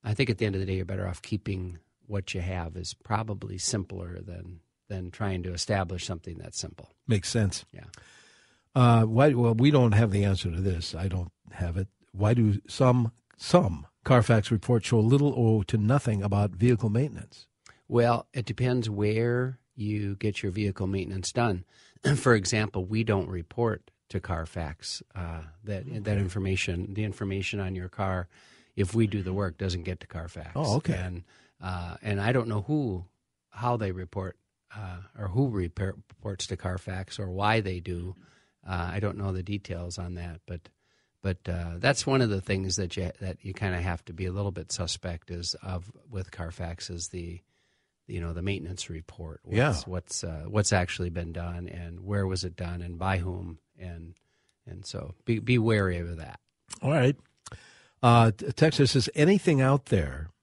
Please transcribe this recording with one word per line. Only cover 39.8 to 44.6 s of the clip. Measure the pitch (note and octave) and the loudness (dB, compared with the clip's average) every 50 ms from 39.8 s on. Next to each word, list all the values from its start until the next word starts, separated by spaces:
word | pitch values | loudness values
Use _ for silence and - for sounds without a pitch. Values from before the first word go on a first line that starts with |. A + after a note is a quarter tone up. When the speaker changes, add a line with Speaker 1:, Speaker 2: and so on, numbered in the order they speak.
| F2 F2 F2 - | -8 -10 -8 -8
Speaker 1:
on | F#2 F2+ F2+ | -8 -8 -8
that, | F2 F2 F2 E2 D#2 _ | -10 -10 -12 -12 -14 _
but, | - F2+ E2 _ - _ _ _ _ _ _ _ _ _ _ | -12 -12 -12 _ -18 _ _ _ _ _ _ _ _ _ _
but, | - G2 F#2 - _ F2+ | -2 -2 -2 -2 _ -6
uh, | F2 F2 E2+ E2+ E2 E2+ | -4 -4 -6 -8 -6 0
that's | G#2+ C3 C#3 - - | 2 2 2 2 2
one | C3+ C3+ C3+ | 2 4 4
of | B2 A2 | 4 4
the | G2+ F#2+ | 2 0
things | - - G2 F#2+ F#2+ F#2 F2+ | 0 0 0 0 0 -2 -2
that | - F#2+ F2 - | -2 -2 -4 -4
you, | G2+ F2+ F2 - _ | -4 -4 -4 -6 _
that | G2 F#2 - - - | -8 -8 -8 -8 -10
you | F#2 F#2 | -12 -8
kinda | - G#2 F#2+ F2+ F2 | -4 -4 -4 -2 -2
have | F2 F2+ F2 E2+ _ | -2 -4 -4 -4 _
to | - | -14
be | E2 E2 F#2 | -8 -6 -6
a | F2+ | -4
little | F2+ G2+ G2+ G2+ | -4 -2 -4 -4
bit | E2+ E2+ | -4 -6